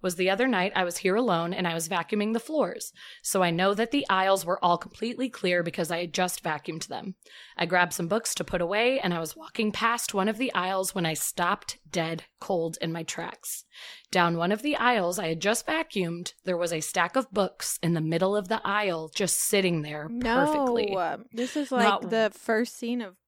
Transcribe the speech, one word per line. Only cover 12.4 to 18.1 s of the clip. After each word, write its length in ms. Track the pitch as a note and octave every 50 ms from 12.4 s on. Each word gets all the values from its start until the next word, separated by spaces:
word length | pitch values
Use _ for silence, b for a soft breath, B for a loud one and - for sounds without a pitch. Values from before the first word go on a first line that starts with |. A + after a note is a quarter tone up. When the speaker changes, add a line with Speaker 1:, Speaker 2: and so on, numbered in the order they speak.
Speaker 1:
cold 360 | - - G3 F3 E3 E3 D#3+ -
in 100 | - E3 E3
my 120 | E3+ E3
tracks. 600 | - - - E3+ F#3 - - - - - - - B B B B B B B B B
Down 260 | - F#3 F3 E3+ E3+
one 140 | E3 E3+ F3
of 120 | G#3 G#3+ B3+
the 120 | D4 D4
aisles 460 | - A3+ B3 B3 A3 F3+ E3+ F3+ F#3
I 80 | G3 D#3+
had 120 | E3 E3
just 240 | - G3+ A3+ - - -
vacuumed, 640 | D#4 D#4+ D#4+ - - G#3 F3+ E3 E3+ F3 F3 - - _ _
there 120 | F#3 F3+
was 160 | E3+ F3 E3 E3+
a 80 | D#3
stack 340 | D#3 - - F#3+ E3+ E3+ -
of 160 | C4 A#3+ -
books 480 | - G#3+ G3 F#3 - _ - - - - -
in 100 | E3 E3+
the 60 | E3
middle 340 | D#3 D#3